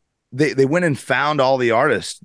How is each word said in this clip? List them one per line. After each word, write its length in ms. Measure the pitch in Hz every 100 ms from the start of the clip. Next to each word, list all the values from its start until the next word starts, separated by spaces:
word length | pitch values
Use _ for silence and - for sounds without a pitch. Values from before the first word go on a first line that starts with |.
| _ _ _
they, 180 | 127 151
they 140 | 127 135
went 180 | 170
and 160 | 175 135
found 400 | - 127 147 147
all 180 | 131 135
the 140 | 120
artists 480 | 113 147 104 - -